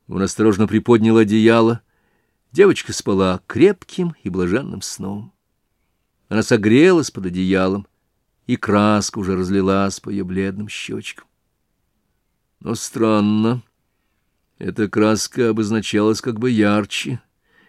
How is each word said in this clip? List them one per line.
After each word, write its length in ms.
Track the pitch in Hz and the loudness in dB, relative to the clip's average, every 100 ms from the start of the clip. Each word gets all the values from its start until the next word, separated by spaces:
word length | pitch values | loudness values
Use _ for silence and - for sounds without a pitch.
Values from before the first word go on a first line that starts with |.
| - | -10
Он 140 | 92 | -6
осторожно 440 | 95 - 107 95 107 | -4 0 2 2 0
приподнял 500 | 107 107 117 110 113 | 0 2 4 4 4
одеяло. 640 | 107 110 110 117 113 117 - _ _ _ _ _ _ | 4 4 4 4 2 0 -8 _ _ _ _ _ _
Девочка 400 | 143 196 - - | 4 4 4 -4
спала 480 | - - 98 95 92 - | -8 -2 0 0 -2 -6
крепким 720 | 113 180 196 - - 175 - | 2 2 2 -6 -6 -6 -6
и 40 | 101 | -8
блаженным 540 | 90 90 107 - 98 | -4 -2 -2 -4 -12
сном. 500 | - - 95 101 120 _ _ _ _ _ _ _ _ _ _ | -14 -12 -10 -12 -14 _ _ _ _ _ _ _ _ _ _
Она 140 | 107 | -4
согрелась 680 | 107 120 104 120 175 175 139 | 2 2 4 6 6 4 0
под 160 | - 92 | -6 -8
одеялом, 600 | 90 92 95 95 101 101 _ _ _ _ _ - | -4 0 0 0 -2 -8 _ _ _ _ _ -8
и 60 | 123 | -6
краска 640 | - 101 104 104 98 110 | 0 2 2 2 -2 -6
уже 160 | 95 92 | -4 -4
разлилась 640 | 92 98 95 98 98 - | -2 0 0 0 -2 -6
по 100 | - | -10
её 140 | 101 | -8
бледным 440 | 92 92 98 98 107 | -6 -6 -6 -8 -12
щёчкам. 580 | - - 107 104 - - _ _ _ _ _ _ _ _ _ _ _ _ _ | -12 -12 -12 -12 -18 -20 _ _ _ _ _ _ _ _ _ _ _ _ _
Но 160 | - | -8
странно, 880 | 113 - 123 110 107 104 107 113 123 - _ _ _ _ _ _ _ _ _ | -8 -8 -2 2 2 2 2 0 -2 -8 _ _ _ _ _ _ _ _ _
эта 300 | 98 92 104 | -10 -4 -4
краска 600 | 107 107 107 - - 117 | 0 2 2 -2 -2 -2
обозначалась 720 | 107 104 110 98 104 107 110 | 0 -2 -2 -2 0 0 0
как 200 | - 110 | -4 -4
бы 100 | 123 | -2
ярче 720 | 113 104 104 101 - - 123 - _ _ _ | 2 2 2 -2 -6 -8 -10 -12 _ _ _